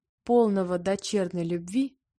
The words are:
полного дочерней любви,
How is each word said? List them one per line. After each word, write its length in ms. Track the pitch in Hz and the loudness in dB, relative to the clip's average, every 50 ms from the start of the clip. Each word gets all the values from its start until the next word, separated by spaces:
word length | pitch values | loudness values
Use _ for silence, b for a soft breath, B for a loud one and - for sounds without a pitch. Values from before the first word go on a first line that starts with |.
| _ _ _ _ - | _ _ _ _ -2
полного 540 | - 240 240 233 214 202 196 190 180 180 175 | 2 4 4 4 4 4 0 0 0 -2 -2
дочерней 640 | 175 190 196 202 - - - 202 185 175 175 175 165 | -2 -2 -4 -4 -4 -4 -2 -2 -2 -2 -2 -4 -4
любви, 540 | 170 175 170 170 175 196 262 269 262 - _ _ _ _ _ | -2 -4 -4 -6 -4 -2 -2 -2 -2 -4 _ _ _ _ _